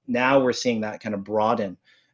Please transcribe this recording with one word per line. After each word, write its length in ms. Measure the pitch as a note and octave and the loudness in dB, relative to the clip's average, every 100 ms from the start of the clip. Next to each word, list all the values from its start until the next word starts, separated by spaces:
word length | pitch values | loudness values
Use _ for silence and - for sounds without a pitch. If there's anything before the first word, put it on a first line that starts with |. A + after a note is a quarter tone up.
| - | -4
now 320 | A#2+ C3 C#3 | 0 4 4
we're 140 | B2+ | 4
seeing 300 | A2+ B2 A2+ | 0 -2 -2
that 180 | G#2+ G#2 | -4 -8
kind 140 | A2+ | -8
of 100 | G2+ | -8
broaden 540 | G2+ G#2+ A2 A#2 G2 F2 _ _ _ | -4 0 2 0 -2 -8 _ _ _